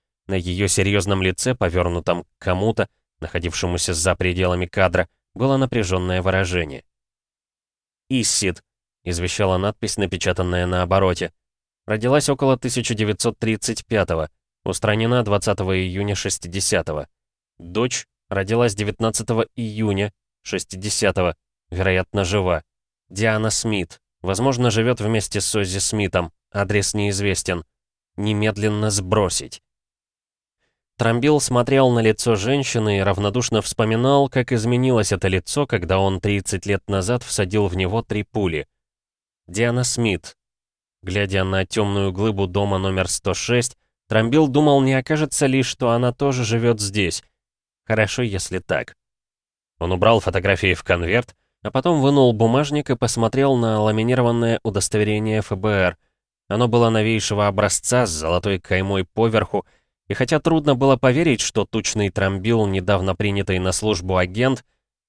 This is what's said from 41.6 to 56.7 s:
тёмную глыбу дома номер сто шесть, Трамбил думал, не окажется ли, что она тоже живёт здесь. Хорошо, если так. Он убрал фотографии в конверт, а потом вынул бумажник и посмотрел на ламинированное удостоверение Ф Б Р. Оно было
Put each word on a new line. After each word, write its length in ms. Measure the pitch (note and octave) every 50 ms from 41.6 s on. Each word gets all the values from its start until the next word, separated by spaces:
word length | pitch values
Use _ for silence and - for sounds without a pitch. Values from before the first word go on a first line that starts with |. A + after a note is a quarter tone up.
| F#2+
тёмную 480 | - - A2 G#2 G2+ G2 G2+ G2 G2
глыбу 340 | F2+ F#2+ G#2+ A2+ G#2 G2 G2
дома 300 | F2+ F2+ G2+ G2+ G2+ G2
номер 320 | F#2 G2 F#2+ F#2+ F#2+ F#2 -
сто 240 | - - - G2
шесть, 460 | F2+ - - - B2 B2 A#2 - - _ _ _ _ _ _ -
Трамбил 400 | G#2 A2 A2 A#2 C3 D#3 D#3 C#3
думал, 340 | B2+ D3 D3+ D3 C#3+ C#3
не 100 | C3 C3+
окажется 540 | C3+ C3 B2+ - D#3 D3+ D#3 C#3 - - D3
ли, 160 | C3 C3 C3+
что 280 | B2+ - - - C3 A#2
она 220 | A#2 A#2+ B2+ B2
тоже 320 | B2 - C#3+ C3+ C3 B2+ A#2+
живёт 340 | G2+ A#2 A#2 A#2 A#2+ A#2 G#2
здесь. 460 | G#2 G2 G2 G#2+ G2 E2 - - - _ _ _ _ _ _ _ _ _ _ _ _
Хорошо, 340 | - A2 A2 A2 - - -
если 380 | B2 A2 G2 F#2 - - F#2 F#2
так. 360 | - - F2+ C2+ - - - _ _ _ _ _ _ _ _ _ _ _ _ _ _ _ _ -
Он 140 | E2 F2
убрал 280 | F#2 F2+ F#2+ A2 A#2 G#2+
фотографии 540 | - F#2 F2+ F#2+ F2 G2 F#2+ - - F#2+ F2
в 100 | - -
конверт, 500 | - F#2 F2 F2 E2+ G2+ A#2+ A#2 - - _ _ _ _ _
а 80 | - -
потом 300 | - C3+ - F3 E3+ D3+
вынул 320 | C3 C#3 C#3+ C#3+ C3 B2
бумажник 580 | A2+ G#2+ A#2 A2+ A#2+ C3+ D3 C#3+ D3 D3 C#3+ -
и 60 | C3
посмотрел 600 | - B2+ A2+ - A#2+ A2+ A2 - C3 C#3 C#3 C3
на 240 | B2 A#2 A2+ A2 G#2+
ламинированное 800 | G#2+ G#2+ G#2+ A2 A2 A#2+ B2+ B2+ B2 A#2 A#2 A#2 A#2 A#2 A2+ -
удостоверение 760 | - A#2 G2 G2+ - - - G#2+ G#2 G#2+ G#2+ G#2+ A2 A2 G#2+ A2
Ф 120 | G#2+ -
Б 180 | G#2 F#2+ G2 G#2+
Р. 300 | G#2 G2 F#2 F2+ F2 _ _ _ _ _ _ _ _ _ _ -
Оно 200 | G2 A2 B2
было 220 | A#2